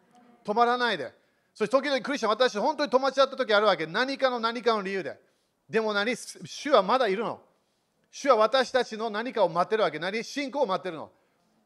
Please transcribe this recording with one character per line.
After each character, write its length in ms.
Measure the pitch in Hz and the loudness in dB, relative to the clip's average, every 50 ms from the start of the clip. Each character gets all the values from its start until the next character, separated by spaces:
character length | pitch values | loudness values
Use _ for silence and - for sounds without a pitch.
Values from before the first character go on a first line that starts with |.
| _ _ _ - _ _ - _ - | _ _ _ -20 _ _ -20 _ -6
止 100 | 202 208 | -2 2
ま 100 | 233 240 | 2 4
ら 120 | 240 247 | 4 2
な 160 | 247 247 233 202 | 2 0 0 -2
い 60 | 156 | -2
で。 160 | 127 104 - _ _ _ _ _ _ _ _ | -4 -8 -12 _ _ _ _ _ _ _ _
そ 100 | - 220 | -6 -2
し 40 | - | 2
て 80 | - | 2
時 100 | 277 247 | 2 2
々 140 | 294 277 254 | 2 -2 -2
ク 120 | 190 - 294 | -2 -2 -4
リ 60 | - | -2
ス 20 | |
チ 60 | 226 | 0
ャ 20 | 208 | 0
ン、 20 | |
私 280 | 220 220 254 247 - 208 | 2 2 2 2 2 0
本 180 | 208 294 302 | -2 -2 0
当 80 | 285 294 | -2 -2
に 60 | 208 | 0
止 80 | 240 262 | 2 2
ま 100 | 269 269 | 2 2
っ 40 | 262 | 2
ち 80 | 269 | 2
ゃ 40 | 269 | 2
っ 60 | 269 | 2
た 60 | 269 | 0
時 180 | - 254 214 214 | -2 -2 2 2
あ 60 | 202 | 4
る 60 | 214 | 4
わ 100 | 208 185 | 4 2
け。 100 | 151 160 | 2 0
何 320 | 156 170 214 254 269 277 220 | -4 -2 -2 -2 -2 -2 0
か 100 | 269 262 | 0 0
の 120 | 247 240 | 0 0
何 220 | 220 226 233 247 214 | -2 -4 -4 -2 0
か 120 | 233 220 | 0 0
の 80 | 214 190 | 0 0
理 100 | 190 196 | -4 -4
由 100 | 190 165 | -6 -6
で。 180 | 131 107 - _ _ _ _ _ _ _ _ _ - | -8 -10 -12 _ _ _ _ _ _ _ _ _ -4
で 120 | 147 220 | -2 -2
も 120 | 220 214 208 | 0 0 0
何？ 240 | 202 202 240 233 | 0 0 -2 -2
主 540 | - - - - - 185 - - - - 285 | -4 -6 -14 -18 -16 -16 -16 -14 -10 -2 4
は 120 | 285 214 190 | 4 4 6
ま 160 | 185 240 262 | 6 2 2
だ 100 | 247 208 | 2 2
い 60 | 190 | 0
る 100 | 214 226 | -2 -2
の。 160 | 175 120 - - _ _ _ _ _ _ _ _ _ _ _ _ _ | -6 -8 -10 -14 _ _ _ _ _ _ _ _ _ _ _ _ _
主 200 | - - - 277 | -14 -2 2 4
は 60 | 247 | 4
私 360 | 214 214 220 254 269 240 - - | 6 6 4 4 2 2 2 0
た 120 | 247 233 | -2 -2
ち 120 | - 220 | -2 -4
の 140 | 208 220 233 | -8 -6 -6
何 220 | 208 208 233 262 - | -6 -6 -6 -4 0
か 120 | 233 196 | 2 2
を 40 | 175 | 2
待 200 | 160 170 185 175 | 2 2 0 0
っ 20 | |
て 60 | 220 | 2
る 60 | 214 202 | 0 0
わ 80 | 165 | 0
け。 80 | 143 151 | 0 -2
何？ 260 | 165 190 202 233 220 | -6 -4 -4 -4 -6
信 260 | - - 277 285 262 | -6 -6 -8 -6 -4
仰 120 | 208 285 277 | -2 -2 0
を 40 | |
待 140 | 196 185 180 | 0 0 -2
っ 20 | - | -4
て 80 | 185 | -6
る 60 | 165 | -10
の。 140 | 147 113 95 _ _ _ _ _ _ _ _ _ _ _ | -10 -12 -14 _ _ _ _ _ _ _ _ _ _ _